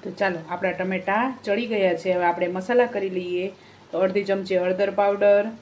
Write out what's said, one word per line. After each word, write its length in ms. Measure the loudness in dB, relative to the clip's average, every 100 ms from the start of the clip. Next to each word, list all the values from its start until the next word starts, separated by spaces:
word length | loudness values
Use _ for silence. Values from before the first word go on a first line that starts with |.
તો 60 | -12
ચાલો, 280 | -4 -2 -2 -8
આપણા 220 | -4 -4
ટમેટા 520 | -2 -4 -4 0 0 0 -4
ચડી 220 | -4 -4 -2
ગયા 280 | 0 0
છે. 200 | 0 0
હવે 120 | 2 2
આપણે 220 | 0 -2
મસાલા 380 | -4 0 2 2
કરી 240 | 0 -4
લઈએ. 380 | -4 -4 -4 -4 -8 -20 -20 -8
તો 80 | 0
અડધી 240 | 0 0
ચમચી 340 | 0 -2 0 0
હળદર 340 | 0 0 0
પાવડર 540 | 2 2 4 6 6 4 -6